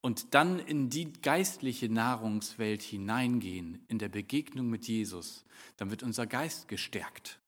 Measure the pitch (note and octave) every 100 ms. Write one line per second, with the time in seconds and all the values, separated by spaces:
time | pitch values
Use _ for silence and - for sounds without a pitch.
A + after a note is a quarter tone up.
0 | C3 G#2+ - C#3+ E3 F3+ D3+ D3+ C3 D3
1 | E3 - - D#3+ F#3+ - C3 A#2 A#2 A2+
2 | A#2 A#2+ A2 G#2+ - - A2 G#2+ - G#2
3 | G2 A#2 B2 B2 F#2+ F#2 E2+ E2+ - A2+
4 | G2+ G2+ G2 C#3+ D3+ C3 B2 A2+ A#2 A2+
5 | G#2 - - - _ - - - G2 A2
6 | B2 A2 A#2 B2 D#3+ - - G2+ - G2+
7 | E2 - - -